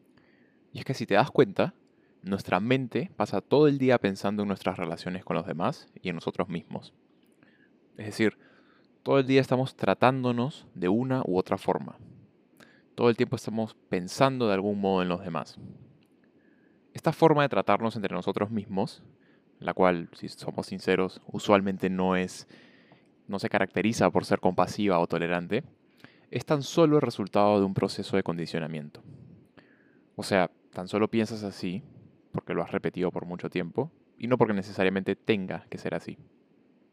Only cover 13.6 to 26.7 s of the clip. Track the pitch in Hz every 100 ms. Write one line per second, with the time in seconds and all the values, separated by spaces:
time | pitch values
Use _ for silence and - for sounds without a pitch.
13.6 | 110 - _ 92 90 - 135 131 113 95
14.6 | 101 101 98 95 90 87 92 78 - -
15.6 | - - - _ _ _ _ _ _ _
16.6 | _ _ _ - 170 151 165 147 139 101
17.6 | 98 101 113 110 95 92 92 98 101 110
18.6 | 101 95 107 - - _ _ _ _ _
19.6 | - - 92 87 85 - - - - -
20.6 | - 95 - 92 95 - - 98 - 101
21.6 | 98 95 95 92 92 92 92 - - -
22.6 | - _ _ - _ _ - 98 110 101
23.6 | 95 90 101 117 95 87 80 101 92 90
24.6 | 90 - 101 87 85 85 85 87 85 110
25.6 | - _ _ _ - _ _ 123 - 151
26.6 | 131